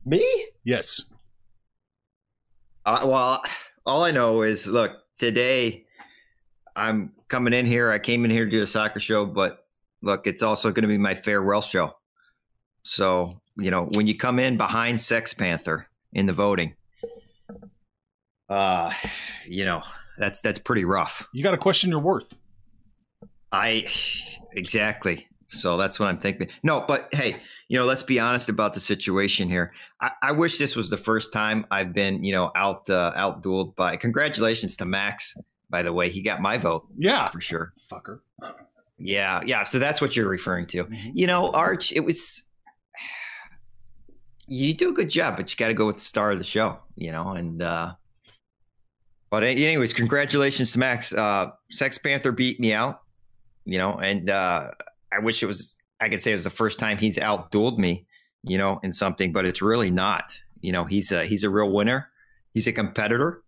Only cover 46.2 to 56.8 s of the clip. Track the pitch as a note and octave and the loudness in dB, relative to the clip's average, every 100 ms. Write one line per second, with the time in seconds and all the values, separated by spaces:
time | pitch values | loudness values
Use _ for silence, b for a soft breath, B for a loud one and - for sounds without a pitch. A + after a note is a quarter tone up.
46.2 | G#2 G2 F2+ G#2+ A2 - - - E2+ D#2+ | 2 0 -2 0 0 -2 -16 -12 -8 -6
47.2 | F#2 F#2 E2+ E2 F2 E2+ E2+ F2+ _ _ | -6 -6 -6 -4 -4 -2 -4 -10 _ _
48.2 | b b _ _ _ _ _ _ _ _ | b b _ _ _ _ _ _ _ _
49.2 | _ G#2+ A#2 C3 D3+ D#3 A#2 - A#2 C#3+ | _ 0 2 4 4 4 2 2 2 2
50.2 | C#3+ C#3+ C#3 C3+ B2 B2 B2+ A#2+ A#2 G#2+ | 2 2 2 2 0 2 2 0 -2 0
51.2 | G#2+ G2+ F2+ - _ - C3+ - D3 C#3 | 2 2 -2 -6 _ -2 -2 -2 -2 0
52.2 | C3 A#2 B2+ - A#2 G#2+ B2+ - _ _ | 0 2 0 2 2 2 0 -4 _ _
53.2 | _ _ - _ - F#2 F#2 - F#2+ G2+ | _ _ -20 _ -4 -2 0 0 -2 -2
54.2 | F2+ G2 F#2 F2 C#2+ - - _ _ G2+ | 0 0 2 0 -4 -14 -18 _ _ -2
55.2 | A2 A2 G2+ G2+ - - _ _ A2 A2 | -2 0 -2 -2 -6 -12 _ _ -2 0
56.2 | A#2 G#2 F2+ - A2 - | 0 0 -2 0 -2 0